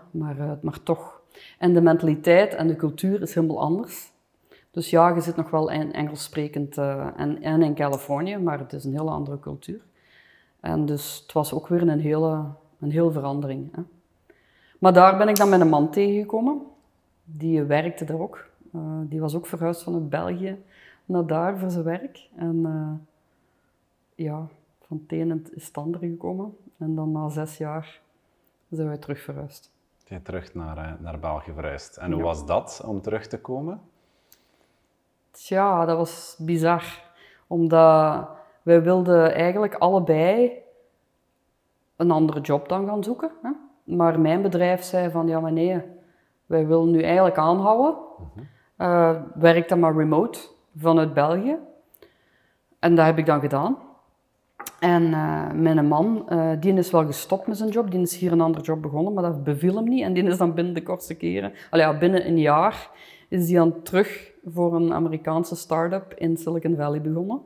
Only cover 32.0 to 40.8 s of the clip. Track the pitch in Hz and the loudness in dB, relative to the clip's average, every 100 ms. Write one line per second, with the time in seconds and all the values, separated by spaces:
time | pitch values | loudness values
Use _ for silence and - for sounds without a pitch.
32 | 90 80 82 78 73 87 - - 110 101 | -8 -4 -4 -6 -2 -4 -4 -14 -10 -10
33 | 107 107 - - - 131 156 208 - _ | -6 -8 -8 -14 -10 -10 -10 -12 -18 _
34 | _ _ _ _ _ _ _ _ _ _ | _ _ _ _ _ _ _ _ _ _
35 | _ _ _ - - 190 196 180 165 165 | _ _ _ -20 -4 0 2 2 0 0
36 | 165 - - - 160 170 165 170 - - | -4 -8 -18 -12 -4 0 2 2 -2 -16
37 | - _ _ _ _ 170 165 160 160 156 | -20 _ _ _ _ -2 4 8 8 8
38 | 156 151 - - - _ 170 170 165 185 | 4 0 -8 -16 -20 _ 6 6 6 2
39 | 180 175 160 - 175 196 208 - 180 190 | 6 6 6 4 0 0 -2 2 2 4
40 | 165 156 170 220 247 - - _ | 4 4 4 4 2 0 -16 _